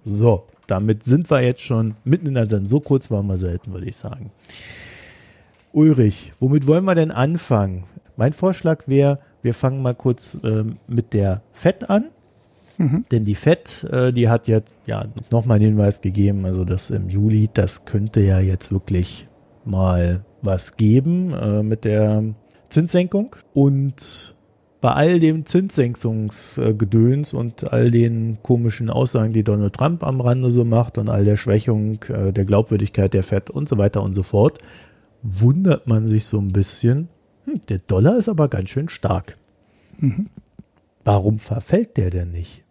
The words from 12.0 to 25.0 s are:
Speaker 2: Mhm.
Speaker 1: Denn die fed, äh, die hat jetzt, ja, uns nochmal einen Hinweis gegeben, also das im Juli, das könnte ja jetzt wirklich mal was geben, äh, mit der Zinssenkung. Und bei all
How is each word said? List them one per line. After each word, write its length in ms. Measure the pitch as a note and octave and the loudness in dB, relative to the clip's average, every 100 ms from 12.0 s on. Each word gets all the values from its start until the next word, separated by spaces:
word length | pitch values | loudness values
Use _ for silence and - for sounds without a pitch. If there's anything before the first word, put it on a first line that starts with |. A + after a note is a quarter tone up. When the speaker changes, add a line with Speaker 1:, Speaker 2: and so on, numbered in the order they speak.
| D4+ _ _ _ _ _ _ - | -2 _ _ _ _ _ _ -4
Speaker 2:
Mhm. 260 | D#3 D#3+ - | 0 0 0
Speaker 1:
Denn 140 | A#2 | 0
die 100 | G#2 | 0
fed, 540 | G#2 - F3 - - - | 0 2 0 -2 -14 -6
äh, 220 | B2+ B2+ | 0 0
die 160 | B2 A#2 | 2 2
hat 180 | A#2 - | 2 2
jetzt, 280 | A2 A2 _ - | 0 0 _ -8
ja, 180 | G#2+ G#2+ A2 | -8 -8 -12
uns 160 | A2 | -2
nochmal 240 | A#2 A#2 G#2+ | -2 2 4
einen 100 | G#2+ | 4
Hinweis 380 | G#2+ G#2 G2+ | 4 2 0
gegeben, 420 | F#2+ G2 G2+ G2+ F#2+ | -4 0 0 0 -2
also 180 | F#2 | -2
das 280 | F2+ F#2 - | -2 -4 -4
im 180 | G#2+ F#2+ | -6 -4
Juli, 400 | F#2+ G#2+ G#2+ G#2+ | 0 2 2 2
das 340 | - G#2+ - - | 0 -2 -4 -6
könnte 340 | G#2 G#2 A2 | -4 -2 2
ja 200 | G2 F#2+ | 2 2
jetzt 320 | F#2+ F#2 - | 2 -2 -4
wirklich 560 | G2 - F2+ F2+ - - _ _ _ A#2 | -6 -2 -2 -2 -8 -20 _ _ _ -6
mal 580 | F#2+ F#2 F2+ F2 F2+ - _ | 0 2 2 0 -2 -6 _
was 340 | G2 F#2 - - | -4 -4 -6 0
geben, 560 | G#2+ A#2+ C#3 F3+ F#3 | 4 4 2 -2 -2
äh, 300 | D3 G#2+ G#2 | -4 -2 -2
mit 220 | G#2+ A2 G#2+ | -2 -2 0
der 380 | G#2+ G#2+ G#2+ A2 G#2+ _ _ _ | 2 2 2 -2 -8 _ _ _
Zinssenkung. 680 | - E3+ F3+ F3+ G3 A#3 - _ - | -2 2 0 0 -2 -4 -10 _ 2
Und 800 | C#3 C#3 C#3 - - - - _ _ _ _ _ | 2 2 -2 -6 -14 -16 -18 _ _ _ _ _
bei 140 | B2 | -2
all 260 | - | 2